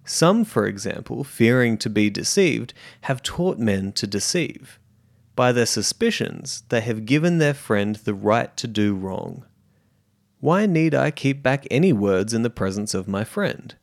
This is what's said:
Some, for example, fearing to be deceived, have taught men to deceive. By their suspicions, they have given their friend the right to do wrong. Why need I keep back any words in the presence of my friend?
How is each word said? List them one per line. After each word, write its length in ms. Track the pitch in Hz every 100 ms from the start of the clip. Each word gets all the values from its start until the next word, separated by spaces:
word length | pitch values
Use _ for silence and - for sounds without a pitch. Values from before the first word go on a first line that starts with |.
Some, 400 | - - 165 220
for 220 | 214 - 101
example, 560 | 101 101 - - 120
fearing 540 | 139 - 113 127 123 110
to 120 | 123
be 200 | 107 104
deceived, 640 | 104 110 - 185 113 120 - - -
have 200 | - 127
taught 360 | - - 180 -
men 340 | 113 98 95
to 140 | - 104
deceive. 720 | 101 - 180 151 - - - _ _ _ _ _ -
By 160 | 123
their 140 | 123 113
suspicions, 960 | - 101 - 233 220 - - - - _
they 120 | 120
have 240 | 113 110
given 340 | 110 143 170 170
their 160 | 147
friend 400 | 139 - 107 101 107
the 180 | -
right 420 | 98 104 113 - -
to 100 | 117
do 280 | 107 104
wrong. 500 | 98 95 92 85 110 - _ _ _ _ _ _ _ _ _
Why 260 | 135 180 214
need 280 | 165 160
I 160 | 143 139
keep 320 | 156 135 139
back 240 | 131 139 -
any 220 | 120 185
words 400 | 113 101 92 104
in 100 | 117
the 80 | 117
presence 440 | - 95 98 104
of 120 | 98 95
my 160 | 98
friend? 520 | 110 - 190 - - -